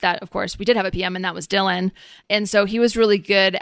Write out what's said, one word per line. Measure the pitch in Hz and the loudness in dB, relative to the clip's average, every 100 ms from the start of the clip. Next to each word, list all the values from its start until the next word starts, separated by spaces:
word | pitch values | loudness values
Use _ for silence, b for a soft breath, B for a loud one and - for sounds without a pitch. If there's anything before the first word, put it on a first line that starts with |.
that, | 180 175 | -2 -2
of | 185 | -6
course, | 202 190 - | -6 -6 -4
we | |
did | 208 233 | 0 0
have | 190 | 0
a | |
P | 165 | -4
M, | 185 185 | -4 -4
and | |
that | 185 | -6
was | 175 156 | -8 -4
Dylan. | 196 190 180 185 - B B B | -2 0 0 -2 -6 B B B
And | 208 208 | -2 0
so | 208 | 2
he | 202 226 | 2 2
was | 240 220 | 2 4
really | 220 202 | 4 4
good | - 196 190 185 | 2 2 2 0